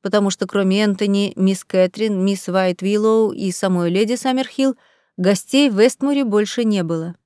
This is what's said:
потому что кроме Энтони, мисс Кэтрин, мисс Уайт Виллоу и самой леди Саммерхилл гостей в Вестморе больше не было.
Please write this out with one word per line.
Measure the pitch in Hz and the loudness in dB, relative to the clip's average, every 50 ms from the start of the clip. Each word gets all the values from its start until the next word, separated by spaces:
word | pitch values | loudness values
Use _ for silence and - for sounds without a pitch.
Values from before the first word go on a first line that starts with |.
потому | - 196 208 214 202 196 | -4 0 0 0 0 0
что | 185 _ 190 | -2 _ -8
кроме | 180 - 202 196 190 190 202 | -2 -2 0 0 2 2 2
Энтони, | 214 208 196 190 208 202 202 202 202 202 - | 2 0 0 0 -2 0 0 0 -2 -2 -2
мисс | - 190 190 196 185 - | 0 0 0 0 -2 -6
Кэтрин, | _ - 185 185 185 - 208 220 220 202 185 185 | _ 2 2 2 2 0 -4 -2 -2 0 0 0
мисс | 196 202 185 - - | 0 -2 -2 -4 -2
Уайт | 180 190 185 185 180 - | 0 0 0 0 -2 -2
Виллоу | 185 196 208 208 214 220 220 220 220 208 | -2 -2 0 2 2 2 2 2 2 0
и | - - 196 190 | -2 -4 -6 -6
самой | 175 - - 190 185 175 175 170 | -4 -4 -2 0 0 0 0 0
леди | 175 196 220 214 247 | 0 0 0 0 -2
Саммерхилл | 247 - 262 254 262 262 - - - 269 269 254 _ _ _ _ _ _ _ _ | -4 -2 -2 -2 -2 -4 -4 -2 0 0 0 -2 _ _ _ _ _ _ _ _
гостей | - 180 190 202 - - - - 277 294 269 | -2 0 0 0 0 -2 0 2 2 4 4
в | 208 190 | 4 4
Вестморе | 220 254 - _ 262 277 285 277 277 | 4 4 2 _ -2 0 0 0 0
больше | 226 202 208 214 202 - - 233 | 0 0 0 0 0 -2 -2 0
не | 220 208 190 | 0 0 0
было. | 170 160 165 160 160 170 170 _ _ | 0 -2 -4 -4 -6 -8 -12 _ _